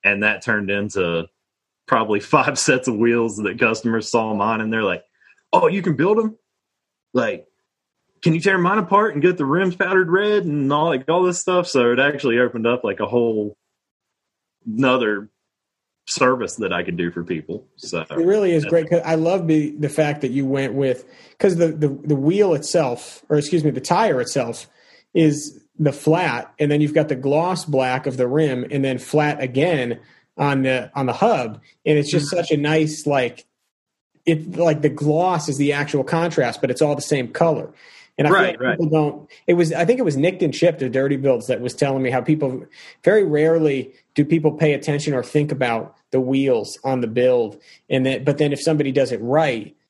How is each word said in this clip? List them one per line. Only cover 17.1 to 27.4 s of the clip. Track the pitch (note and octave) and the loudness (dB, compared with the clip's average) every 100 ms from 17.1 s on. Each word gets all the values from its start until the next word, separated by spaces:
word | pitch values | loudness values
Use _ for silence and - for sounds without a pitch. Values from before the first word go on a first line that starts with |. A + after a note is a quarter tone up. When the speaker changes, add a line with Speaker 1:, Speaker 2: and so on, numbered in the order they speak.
Speaker 1:
for | F2 | -6
people. | E2+ E2 D#2 F2+ _ _ | -6 -8 -6 -12 _ _
So | - E2 D#2 | -10 -8 -6
Speaker 2:
It | E3 | -2
really | E3+ G#3+ F#3+ | 2 2 2
is | E3 | 0
Speaker 1:
that's | D3+ | 2
Speaker 2:
great. | E3 D#3 | 0 2
'Cause | E3+ | -2
I | D#3+ | 0
love | D#3+ E3 F#3+ E3 | 0 0 0 2
the, | D#3 D3+ | 0 0
the | - D3 | -4 -4
fact | D3 D3+ C#3+ | 0 0 -2
that | C3 | -4
you | C3+ | -2
went | C3+ C3+ C3+ | -2 -2 -2
with, | C3+ C3+ B2+ - - - _ | -2 -2 -2 -8 -20 -20 _
'cause | G3+ E3+ | 2 4
the, | E3 | 0
the, | D#3 D3 | 2 -2
the | C3+ - C#3 | -2 -2 0
wheel | C#3+ G3 G3+ | 2 2 2
itself, | D3 - F3 C3+ A#2+ - - _ | 2 0 0 0 -4 -12 -20 _
or | D3+ | 0
excuse | D3+ F3 | 2 0
me, | D3+ | 0
the | B2+ | -2
tire | - F3 A3 C3 | 0 2 2 0
itself | A#2+ C#3+ A#2 A#2 - _ _ _ _ | -2 -2 -4 -8 -16 _ _ _ _
is | - D#3 D3 - - _ - | 2 4 2 -8 -18 _ -2
the | D3+ | -2
flat, | C3 - E3 E3+ B2 - - | 0 0 2 0 -4 -8 -4
and | D3 | 0
then | D3 | 2
you've | D3+ | 2
got | D#3 D3+ | 2 0
the | B2+ | -2
gloss | C3+ D3 | 0 0